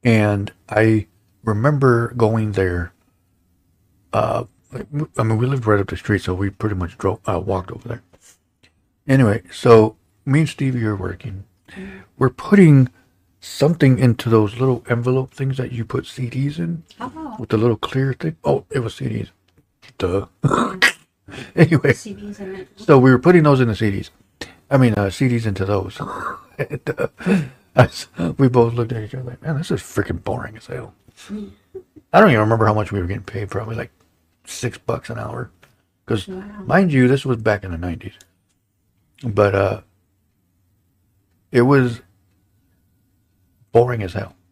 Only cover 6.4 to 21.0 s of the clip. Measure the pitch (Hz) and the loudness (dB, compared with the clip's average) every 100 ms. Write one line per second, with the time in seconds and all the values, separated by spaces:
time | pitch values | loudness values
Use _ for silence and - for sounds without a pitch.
6.4 | 98 95 107 95 85 - 104 98 - 90 | -6 -4 -6 -4 -6 -4 -4 -4 -4 -6
7.4 | 98 95 90 - 117 113 _ _ _ _ | -4 -6 -6 -16 -12 -14 _ _ _ _
8.4 | _ _ _ _ _ _ - 135 120 104 | _ _ _ _ _ _ 0 4 4 2
9.4 | - - 127 113 107 - _ _ - 139 | -4 -2 6 8 8 0 _ _ -2 0
10.4 | 160 - 135 127 110 101 92 92 - 98 | 0 -2 -4 -2 -4 -4 -8 -10 -12 -14
11.4 | - _ _ - 190 - - _ 131 - | -18 _ _ -18 -18 -18 -20 _ -2 -2
12.4 | - 202 170 139 127 _ _ _ _ _ | 2 6 8 8 6 _ _ _ _ _
13.4 | - - 143 170 139 127 123 117 - 113 | -20 -2 0 2 2 4 2 0 2 2
14.4 | 104 113 131 123 - 120 120 131 131 - | 2 -2 -2 -2 -4 -4 -2 -2 -4 -8
15.4 | 135 131 123 120 113 127 - - 123 123 | -6 -6 -8 -8 -6 -8 -8 -10 -8 -4
16.4 | 139 151 170 165 - _ 254 302 311 220 | -6 -4 -8 -8 -12 _ -14 -12 -14 -14
17.4 | 110 110 120 110 - 135 135 127 160 160 | -4 0 0 0 -4 -4 -4 -4 -8 -6
18.4 | - 139 - 139 113 - - 113 - _ | -2 -2 -2 -6 -6 -8 -8 -8 -10 _
19.4 | _ _ _ _ - _ 92 95 - _ | _ _ _ _ -20 _ -4 -4 -6 _
20.4 | 151 - 214 190 - - | -2 0 -2 0 -2 -2